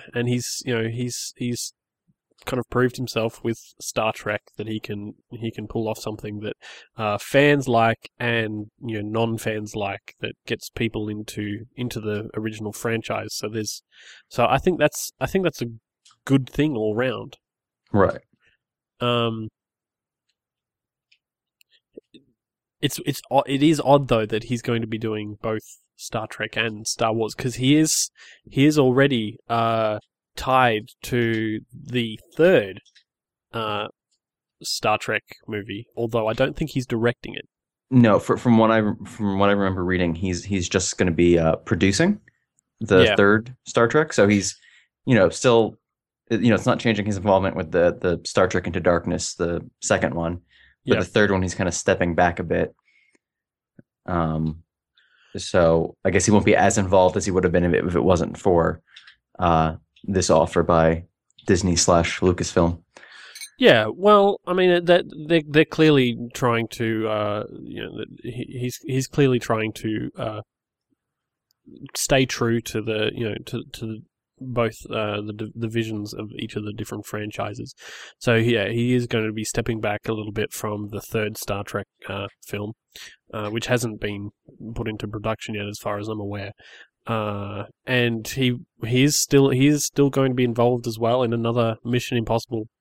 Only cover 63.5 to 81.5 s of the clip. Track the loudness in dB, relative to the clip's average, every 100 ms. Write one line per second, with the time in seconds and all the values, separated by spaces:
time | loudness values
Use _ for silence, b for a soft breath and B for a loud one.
63.5 | 2 6 6 2 2 6 6 6 2 -2
64.5 | 2 4 4 4 2 0 -10 0 0 2
65.5 | 2 2 4 4 6 2 -2 -8 -2 0
66.5 | 0 -2 -4 -4 -2 -2 -2 -2 -4 -8
67.5 | -12 -14 -12 -10 -10 -14 -14 -12 -10 -10
68.5 | -8 -8 -8 -6 -4 -2 2 2 2 0
69.5 | -2 -4 -6 -6 -6 -6 -8 -10 -10 -14
70.5 | _ _ _ _ _ _ _ _ _ _
71.5 | _ -20 -20 -14 -6 0 2 2 0 0
72.5 | 0 -2 -6 -4 -2 -2 -4 -6 -6 -8
73.5 | -10 -10 -12 -10 -10 -16 _ _ -16 -6
74.5 | -2 -2 -4 -8 -6 -4 -4 -6 -8 -10
75.5 | -6 -4 -4 -4 -6 -8 -10 -12 -10 -10
76.5 | -8 -8 -10 -10 -12 -10 -10 -8 -8 -8
77.5 | -8 -14 B B B B -4 2 2 4
78.5 | 2 0 0 0 0 0 -2 -2 -4 -4
79.5 | -4 -4 -4 -4 -4 -4 -6 -6 -6 -6
80.5 | -6 -6 -6 -8 -10 -6 -4 -4 -6 -6